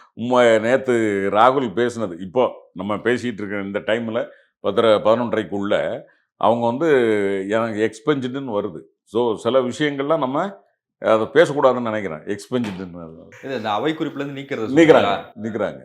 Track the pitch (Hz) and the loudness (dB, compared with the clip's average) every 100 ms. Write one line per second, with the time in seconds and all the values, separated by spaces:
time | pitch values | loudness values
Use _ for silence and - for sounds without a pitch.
0 | _ - 117 123 120 113 113 135 131 117 | _ -10 0 4 6 4 4 0 2 0
1 | 110 101 98 101 123 139 123 92 120 110 | 0 0 0 4 4 4 0 -2 -2 -2
2 | 104 85 95 123 120 - - 87 98 101 | -6 -8 -6 0 0 -2 -14 -10 -6 -2
3 | 107 123 120 104 101 101 98 101 90 113 | 0 0 -2 -8 -8 -6 -6 -6 -2 -2
4 | 117 113 143 - _ _ 101 104 110 104 | -2 -6 -6 -10 _ _ -2 2 4 4
5 | 107 113 120 107 92 101 101 92 76 123 | 4 2 0 -2 -4 -4 -2 0 -2 -6
6 | - _ _ _ 104 120 117 127 165 139 | -10 _ _ _ 0 2 0 0 2 4
7 | 117 107 98 98 98 110 117 104 110 - | 4 2 0 -2 -2 -2 -2 -2 -2 -2
8 | - 143 127 135 135 104 101 78 - _ | -4 -2 -4 -8 -6 -4 -4 -8 -18 _
9 | _ 107 120 101 117 131 123 120 151 139 | _ -2 -2 -2 0 2 0 -2 -4 -2
10 | 143 160 127 143 196 - _ _ _ _ | -2 0 0 -2 -4 -8 _ _ _ _
11 | 107 110 110 147 165 143 135 123 117 107 | 0 2 4 4 4 4 2 2 -2 -4
12 | 95 76 90 101 - 127 110 92 95 87 | -6 -8 -8 -10 -4 -4 -4 -8 -12 -14
13 | 82 82 85 - 135 127 110 104 143 160 | -16 -18 -20 -18 -10 -8 -4 -2 -2 -4
14 | 151 139 143 139 139 131 110 139 156 131 | -6 -6 -10 -10 -10 -6 0 4 6 6
15 | 101 92 - 110 110 104 92 67 | 4 -2 -6 -12 -8 -4 -6 -6